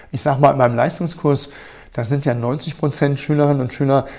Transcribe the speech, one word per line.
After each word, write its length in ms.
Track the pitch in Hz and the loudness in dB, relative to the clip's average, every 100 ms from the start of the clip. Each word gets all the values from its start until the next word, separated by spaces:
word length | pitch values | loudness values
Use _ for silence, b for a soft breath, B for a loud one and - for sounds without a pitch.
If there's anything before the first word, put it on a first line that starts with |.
| B | B
ich 100 | 131 | -4
sag 180 | 147 135 | 0 4
mal, 120 | 143 | 4
in 80 | 135 | 6
meinem 180 | 123 117 | 2 2
Leistungskurs, 720 | 143 - 170 - 151 135 - B B B B | 0 -2 -6 -2 0 0 -2 B B B B
da 100 | - | -8
sind 220 | 110 143 139 | -4 -2 0
ja 80 | |
neunzig 420 | 120 120 147 156 - | -2 -2 -4 -6 -4
Prozent 440 | 151 - 143 139 | -4 0 0 0
Schülerinnen 420 | - 147 147 139 | -2 2 2 2
und 100 | 123 | -2
Schüler, 340 | - 139 135 - | -2 2 2 0